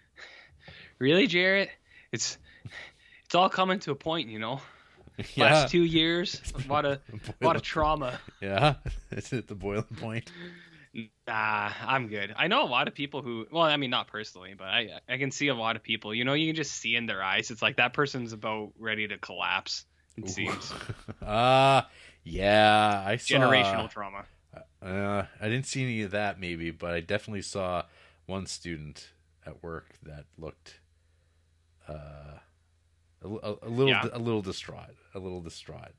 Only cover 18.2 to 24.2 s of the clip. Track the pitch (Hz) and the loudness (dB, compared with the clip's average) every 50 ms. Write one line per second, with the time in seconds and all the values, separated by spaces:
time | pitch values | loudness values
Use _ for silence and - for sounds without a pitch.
18.2 | 120 113 113 107 117 110 110 107 107 - - - 113 110 107 107 107 104 101 92 | -8 -8 -10 -8 -6 -6 -4 -4 -6 -10 -12 -10 -6 -6 -4 -4 -4 -6 -6 -10
19.2 | - - 92 87 92 90 92 95 - - - - - _ _ _ _ _ - 117 | -12 -12 -8 -6 -4 -2 -2 -2 -4 -6 -10 -10 -10 _ _ _ _ _ -14 -12
20.2 | 104 92 95 98 90 92 98 92 - - - - - - - - - - - - | -10 -8 -6 -4 -4 -4 -4 -6 -8 -10 -12 -12 -10 -10 -12 -12 -12 -16 -14 -10
21.2 | - 107 104 113 120 127 131 135 135 139 135 127 - - - - - - - _ | -6 -2 2 4 6 6 8 8 8 8 6 6 4 0 -8 -20 -20 -20 -20 _
22.2 | - 85 82 90 95 101 104 107 107 107 107 107 107 104 104 98 92 98 113 - | -12 -8 -2 2 4 6 8 10 10 10 8 8 6 6 4 2 0 0 -2 -2
23.2 | - - 131 135 131 120 113 - 98 98 98 95 107 107 - 107 101 98 98 98 | 0 2 4 6 6 6 6 6 6 4 2 0 -2 -4 -6 -10 -10 -10 -10 -12